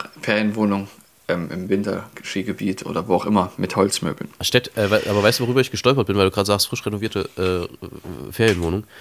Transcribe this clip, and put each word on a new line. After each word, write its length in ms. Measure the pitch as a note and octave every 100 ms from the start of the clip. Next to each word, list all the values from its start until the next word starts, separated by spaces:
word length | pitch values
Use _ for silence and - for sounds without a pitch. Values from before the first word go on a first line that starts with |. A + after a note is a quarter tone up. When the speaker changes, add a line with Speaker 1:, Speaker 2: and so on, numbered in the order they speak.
| - -
Speaker 1:
Ferienwohnung, 680 | - G#2+ G#2+ G#2+ G#2 G2 G2+ - _ _ -
ähm, 220 | F2 E2
im 180 | F#2 F#2+
Winter-Skigebiet 1160 | G2 G#2 F#2+ - - - G2+ F#2 F#2 G#2 F#2+ -
oder 220 | B2 -
wo 60 |
auch 120 | F2 -
immer 260 | G#2 F2+ -
mit 180 | F#2+
Holzmöbeln. 560 | - G2 - E2 - - -
Speaker 2:
Städt-, 340 | - B2+ - -
äh, 140 | G2+
we-, 180 | G#2+ -
aber 120 | G#2
weißt 180 | G#2 A#2+
du, 40 |
worüber 160 | A#2+ B2+
ich 100 | B2+
gestolpert 360 | G#2 B2 C#3 G2+
bin, 100 | G2
weil 100 | F#2+
du 40 |
gerade 160 | G#2 G2
sagst, 220 | G2+ -
frisch 160 | -
renovierte, 440 | - G#2 A2 G2+ - -
äh, 960 | F#2 F2+ - - - - - D#2+ C#2
Ferienwohnung? 520 | - A2+ F2 E2+ F#2+ - -